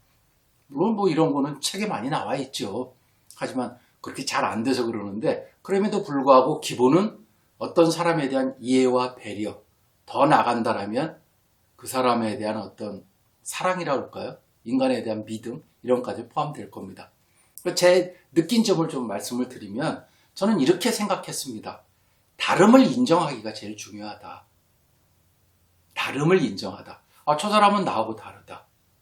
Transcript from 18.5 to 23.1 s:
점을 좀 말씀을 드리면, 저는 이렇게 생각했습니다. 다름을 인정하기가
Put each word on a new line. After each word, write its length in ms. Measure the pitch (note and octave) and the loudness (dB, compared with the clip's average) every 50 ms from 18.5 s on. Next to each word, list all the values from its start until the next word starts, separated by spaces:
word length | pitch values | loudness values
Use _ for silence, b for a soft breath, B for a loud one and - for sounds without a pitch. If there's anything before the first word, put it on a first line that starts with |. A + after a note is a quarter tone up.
| A#3 A3+ A3 | 2 2 4
점을 220 | G3 F3 D#3 D#3+ C#3+ | 4 2 2 0 -2
좀 180 | C#3 C3 A#2+ | -2 -6 -6
말씀을 420 | G#2+ G2 G#2 - - B2 B2 B2 A#2+ | -6 -6 -6 -6 -6 -4 -4 -4 -6
드리면, 560 | - - G#2+ G2 G2+ A#2+ D#3 D3 - - b b b b b b b | -8 -14 -14 -10 -8 -4 -4 -4 -4 -6 b b b b b b b
저는 260 | - G3 G#3+ G#3+ E3+ | -2 0 2 2 4
이렇게 300 | C3 C#3+ - - - A#3 | 4 4 4 4 2 -2
생각했습니다. 920 | - - G#3 G3 F#3 F#3 - D#3 D3 - - C3+ A2+ G#2 - G2 - - _ _ _ _ _ _ _ _ _ _ _ | -2 -2 -2 -2 -4 -4 -6 -8 -10 -10 -8 -10 -10 -12 -12 -14 -16 -16 _ _ _ _ _ _ _ _ _ _ _
다름을 500 | - - - - C#3+ F#3 A3 B3 C4+ C4 | -6 -2 0 4 6 8 10 10 10 8
인정하기가 680 | - B2 A#2+ B2 - | 8 4 0 2 2